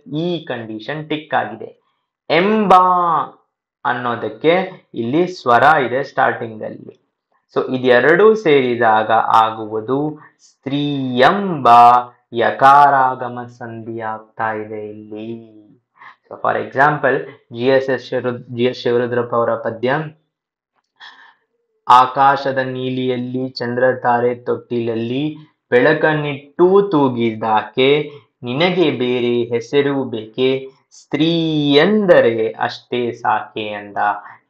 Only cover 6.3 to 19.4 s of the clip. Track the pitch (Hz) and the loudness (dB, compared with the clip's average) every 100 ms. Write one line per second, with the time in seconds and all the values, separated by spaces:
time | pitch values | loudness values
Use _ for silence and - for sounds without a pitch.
6.3 | 120 117 110 110 - - - _ _ _ | -2 -10 -12 -14 -14 -20 -20 _ _ _
7.3 | _ _ 139 123 131 123 123 131 175 214 | _ _ -4 -4 -2 2 4 4 6 4
8.3 | 220 160 143 127 120 117 107 110 113 - | 4 2 2 2 0 2 2 2 0 4
9.3 | 113 110 113 107 110 110 135 151 151 - | 2 2 -2 -8 -8 -4 -4 -4 -8 -20
10.3 | _ _ _ 135 143 147 139 131 123 139 | _ _ _ -8 -4 -4 -4 -4 2 2
11.3 | 202 196 156 120 180 180 123 - _ _ | 2 -4 0 6 8 8 6 0 _ _
12.3 | 117 110 107 135 143 139 139 127 123 123 | -2 -2 4 6 8 6 4 0 -2 -10
13.3 | 123 120 - 117 113 110 113 110 110 - | -12 -14 -14 -14 -12 -12 -10 -8 -10 -14
14.3 | - 110 107 107 107 107 104 107 107 113 | -6 -6 -4 -8 -12 -12 -14 -16 -14 -12
15.3 | 117 113 107 104 _ _ _ - _ - | -12 -16 -20 _ _ _ _ -20 _ -20
16.3 | - 113 110 110 127 147 147 165 139 - | -10 -6 -6 -6 0 0 2 -2 -2 -6
17.3 | - _ 117 127 135 135 123 - 127 123 | -18 _ -4 2 2 0 -6 -4 -6 -6
18.3 | 120 - 117 123 123 127 120 120 120 117 | -8 -10 -2 -2 -2 -2 -2 -2 -4 -2
19.3 | 117 | -2